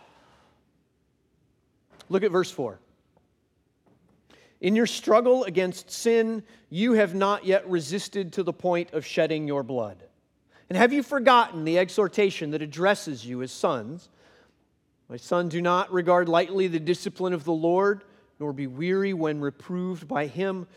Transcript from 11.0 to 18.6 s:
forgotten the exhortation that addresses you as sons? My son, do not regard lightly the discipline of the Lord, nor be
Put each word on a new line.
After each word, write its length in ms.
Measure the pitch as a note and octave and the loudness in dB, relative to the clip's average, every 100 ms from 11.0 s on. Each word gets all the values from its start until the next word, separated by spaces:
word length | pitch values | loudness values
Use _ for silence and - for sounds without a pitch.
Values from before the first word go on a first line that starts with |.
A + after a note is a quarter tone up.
forgotten 640 | C4 C#4 A#3+ B3 A3+ E3 | -2 2 6 6 6 0
the 140 | D#3 E3+ | 0 2
exhortation 720 | F#3 - G3 - G3+ - D#3 | 2 0 0 2 0 0 -6
that 100 | D3+ | -6
addresses 640 | D3+ C#3+ F#3 G#3 - C3 | -6 -2 0 0 -2 -10
you 160 | A#2 B2 | -8 -8
as 120 | B2+ | -8
sons? 580 | - F#3+ C3+ G#2+ E3+ - _ _ _ _ _ _ _ _ _ - | -8 -6 -6 -6 -12 -18 _ _ _ _ _ _ _ _ _ -18
My 80 | B2 | -14
son, 320 | - F3 F3 | -4 -2 -2
do 140 | E3 | -2
not 280 | F3 F3+ G3+ | 2 2 2
regard 380 | F#3 E3+ F3 E3+ | 0 4 4 4
lightly 380 | E3 E3+ F#3+ F#3+ | 2 2 0 0
the 140 | E3 | -2
discipline 520 | D#3 F3 G3+ - F#3 | -2 -2 -4 -6 -4
of 120 | F3+ | -4
the 80 | C#3+ | -2
Lord, 520 | E3 E3 F3+ G3+ G3+ - _ _ - | 0 2 2 2 0 -6 _ _ -10
nor 140 | D3 | -8
be 140 | C3+ | -6